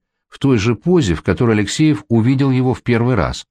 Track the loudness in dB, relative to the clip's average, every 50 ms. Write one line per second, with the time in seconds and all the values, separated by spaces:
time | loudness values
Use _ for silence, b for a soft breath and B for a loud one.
0 | _ _ _ _ _ _ -12 -4 0 0 0 2 2 0 -2 -2 0 0 2 2
1 | 2 0 -2 -2 -2 -4 -2 0 0 0 2 0 -2 -4 -2 0 0 0 0 -2
2 | -4 -2 0 0 2 2 0 0 0 0 0 0 0 -2 -2 -4 -2 -2 0 0
3 | 0 0 0 0 -2 -4 -6 -10 -14 _